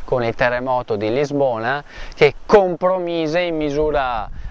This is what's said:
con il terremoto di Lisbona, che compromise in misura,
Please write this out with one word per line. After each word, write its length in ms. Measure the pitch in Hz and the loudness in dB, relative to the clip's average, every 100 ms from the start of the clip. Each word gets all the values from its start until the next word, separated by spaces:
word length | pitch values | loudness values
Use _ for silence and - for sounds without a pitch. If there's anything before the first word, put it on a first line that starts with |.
con 200 | - 131 | -2 0
il 100 | 117 | 0
terremoto 640 | - 123 123 131 127 120 107 | 0 0 0 -2 -4 -2 -2
di 160 | 107 | 0
Lisbona, 720 | 123 143 143 135 110 117 143 - - - - | 0 -2 0 0 0 -2 -4 -8 -12 -12 2
che 180 | 147 - | 2 2
compromise 1000 | - 208 185 165 180 185 175 170 156 170 | 6 6 6 2 0 0 -2 -2 0 0
in 140 | 175 160 | 0 -2
misura, 720 | 151 143 156 147 131 117 98 - - | -2 0 0 0 0 -4 -6 -10 -6